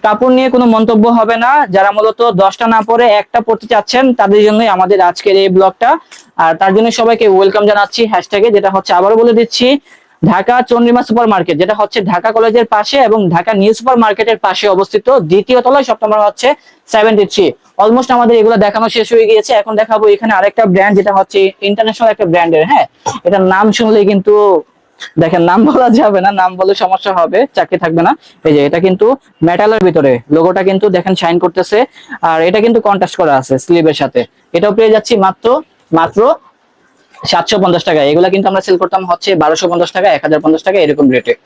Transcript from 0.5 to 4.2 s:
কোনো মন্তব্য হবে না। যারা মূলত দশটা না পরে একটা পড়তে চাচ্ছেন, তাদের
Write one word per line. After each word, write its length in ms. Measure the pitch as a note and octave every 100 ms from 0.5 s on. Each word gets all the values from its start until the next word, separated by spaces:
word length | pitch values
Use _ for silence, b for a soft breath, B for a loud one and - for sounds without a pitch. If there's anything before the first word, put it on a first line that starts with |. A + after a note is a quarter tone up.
| B3
কোনো 100 | B3 A3
মন্তব্য 300 | A3 A3 A#3 A#3
হবে 160 | A3 A3+ A#3
না। 60 | D4 B3 F#3+
যারা 140 | G3+ G#3
মূলত 220 | A3 G#3+ A#3 F#3
দশটা 220 | F#3+ - A#3
না 60 | A3+ G#3+
পরে 160 | A#3 A#3+ G#3
একটা 180 | G3+ A#3 A3+
পড়তে 180 | A3 A3
চাচ্ছেন, 300 | A3 - B3 C4
তাদের 200 | A#3+